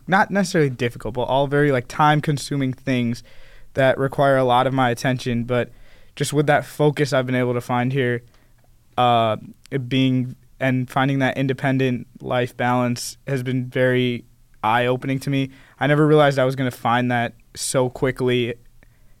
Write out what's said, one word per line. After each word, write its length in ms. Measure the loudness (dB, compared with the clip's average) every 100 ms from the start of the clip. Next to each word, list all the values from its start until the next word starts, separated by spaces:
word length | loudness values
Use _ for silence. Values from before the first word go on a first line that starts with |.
| -2
not 220 | 0 2
necessarily 380 | 0 0 0 0
difficult, 440 | 0 -6 -4 -8 -6
but 80 |
all 240 | 0 0 2
very, 240 | 2 2
like, 160 | 0 -2
time-consuming 840 | 2 4 4 2 -4 -4 -4 -4
things 500 | -4 -2 0 0 -4 -10 -20 -20 -20 -10
that 240 | 0 2 2
require 400 | 0 2 2 4
a 60 |
lot 240 | 4 4 2
of 60 |
my 160 | 2 0
attention. 520 | 0 -2 -2 -2 -4 -2
But 260 | -2 -2 -8 -20 -20 -14 -8
just 180 | -4
with 120 | 0 2
that 180 | 2 0
focus 480 | 0 0 2 0
I've 120 | 0 0
been 100 | 0
able 180 | 0
to 80 | -2
find 300 | -2 -2 0
here, 280 | 0 -2 -2 -8 _ _ _ _ _ _ 0
uh, 400 | 2 4 2 -2 -8 -20 -8
it 160 | -8 -2
being, 460 | 0 2 2 -2 -8 _ -6
and 300 | -2 -2 -2
finding 300 | 0 0 0
that 180 | 0 0
independent 680 | -2 -2 0 0 0 -2 -8 -14
life 340 | -4 -2 -2 -2
balance 600 | -2 0 0 -4 -8 -12 -6
has 160 | -6
been 240 | -4 -4 -4
very 580 | 0 2 2 0 -4 -10 _ _ -6
eye-opening 560 | 0 2 2 -2 -2 -4
to 100 | -2
me. 200 | -2 -4 -8 -18 -4
I 80 | 0
never 180 | 2 4
realized 320 | 6 4 4
I 80 | 0
was 100 | 0
gonna 140 | -4
find 380 | -2 0 0 2
that 220 | 0 -2 -8 _ -10
so 340 | -4 0 -2
quickly 680 | -2 -4 0 0 0 -2 -6 -14 -20 -20 _ -20 -20